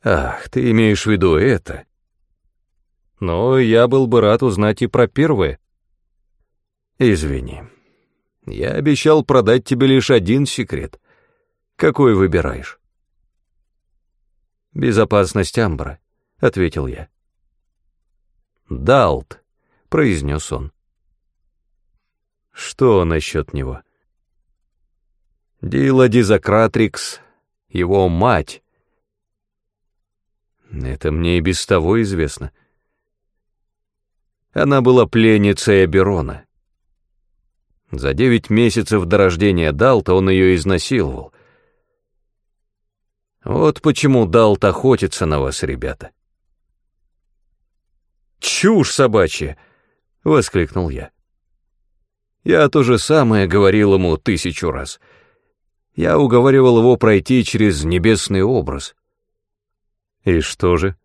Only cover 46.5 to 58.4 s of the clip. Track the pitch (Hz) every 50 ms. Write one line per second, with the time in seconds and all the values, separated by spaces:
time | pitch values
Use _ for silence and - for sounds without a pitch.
46.5 | _ _ _ _ _ _ _ _ _ _ _ _ _ _ _ _ _ _ _ _
47.5 | _ _ _ _ _ _ _ _ _ _ _ _ _ _ _ _ _ _ - -
48.5 | - - - 196 226 196 139 - - - 139 123 107 107 90 78 - - 76 71
49.5 | 76 _ _ _ _ _ _ _ _ _ _ _ _ _ _ 156 156 143 110 -
50.5 | - 98 82 76 - 98 90 80 67 64 - - _ _ _ _ _ _ _ _
51.5 | _ _ _ _ _ _ _ _ _ _ _ _ _ _ _ _ _ _ _ -
52.5 | 180 160 151 139 - 156 131 117 123 110 - - 151 156 139 117 110 104 98 90
53.5 | 82 101 101 95 95 107 107 101 98 95 92 87 78 76 _ - 98 80 - 92
54.5 | 78 - - 85 65 65 67 - - _ _ _ _ _ _ _ _ _ _ _
55.5 | _ _ _ _ _ _ _ _ _ - 82 85 82 - 147 123 117 123 123 139
56.5 | 135 139 127 127 120 113 113 123 123 113 - 113 107 98 - - 127 127 110 -
57.5 | - 90 107 104 87 69 73 80 87 90 82 110 110 101 - - 98 95